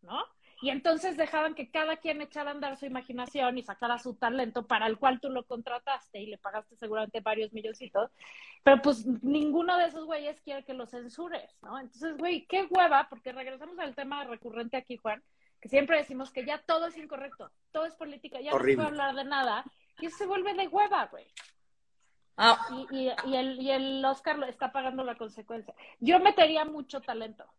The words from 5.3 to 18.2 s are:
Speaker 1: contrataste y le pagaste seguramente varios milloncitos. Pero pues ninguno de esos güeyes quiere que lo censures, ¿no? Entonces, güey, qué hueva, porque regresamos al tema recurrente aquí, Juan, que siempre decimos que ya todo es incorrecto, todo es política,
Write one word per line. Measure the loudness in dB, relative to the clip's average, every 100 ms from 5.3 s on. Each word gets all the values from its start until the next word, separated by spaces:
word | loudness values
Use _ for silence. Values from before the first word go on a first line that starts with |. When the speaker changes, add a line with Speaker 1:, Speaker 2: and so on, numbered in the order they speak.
| -6 -6
Speaker 1:
contrataste | -10 -8 -8 -4 -6 _ -14
y | -12
le | -12
pagaste | -10 -10 -12 _
seguramente | -6 -4 -4 -4
varios | -2 -2 -4
milloncitos. | -6 -10 -12 -4 -2 -2 _ -20 -20 -20 4
Pero | 10 10
pues | 8 2 0 0
ninguno | 2 2 2 2 2 4
de | 2
esos | 0 -6
güeyes | -6 -6 -10
quiere | -10 -12
que | -10
lo | -12 -10
censures, | -12 -14 -12 -8 -8 -10 _
¿no? | -14 -12
Entonces, | -14 -10 -8 -4
güey, | -2 -2 0
qué | -2 2
hueva, | 4 6 6 4
porque | -6 -12
regresamos | -12 -12 -12 -14 -10
al | -10
tema | -8 -8 -8
recurrente | -8 -10 -10 -10 -6 -6
aquí, | -8 -8
Juan, | -6 -6 _ _ _ _
que | 2
siempre | 4 6 2
decimos | 0 -8 -10
que | -8 -6
ya | -6
todo | 0 0 0
es | -6
incorrecto, | -14 -12 -12 -16 -20 _ _
todo | -6 -6
es | -6
política, | -14 -12